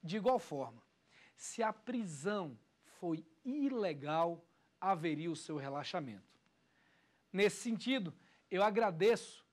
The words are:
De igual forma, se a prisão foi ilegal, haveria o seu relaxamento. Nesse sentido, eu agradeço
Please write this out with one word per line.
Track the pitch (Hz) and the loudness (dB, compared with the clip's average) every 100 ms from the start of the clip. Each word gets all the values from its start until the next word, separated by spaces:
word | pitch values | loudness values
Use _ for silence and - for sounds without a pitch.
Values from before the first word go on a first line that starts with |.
De | 170 214 | -4 0
igual | 202 254 | 2 2
forma, | - 143 123 117 _ _ _ - - _ | 0 -6 -6 -10 _ _ _ -20 -20 _
se | - - | -12 -2
a | 220 | -2
prisão | 214 - 247 202 147 165 208 165 113 _ _ _ - | -2 -6 -4 -4 -4 -4 -2 -4 -10 _ _ _ -8
foi | 175 160 - _ | -4 -4 -6 _
ilegal, | 254 294 277 254 196 147 143 156 170 170 - _ _ _ | -6 0 0 2 0 -2 0 2 2 0 -12 _ _ _
haveria | 190 185 165 151 170 | 0 2 2 0 -2
o | 156 | -4
seu | - 151 | -4 -4
relaxamento. | 139 143 135 180 139 101 - _ _ _ _ _ _ _ _ _ _ | -4 -6 -4 -4 -6 -10 -16 _ _ _ _ _ _ _ _ _ _
Nesse | 190 202 - | 4 4 4
sentido, | 240 226 247 262 180 - _ _ _ | -4 -2 0 0 -2 -8 _ _ _
eu | 185 | 2
agradeço | 208 208 220 160 196 233 - - _ | 4 4 2 4 4 4 0 -18 _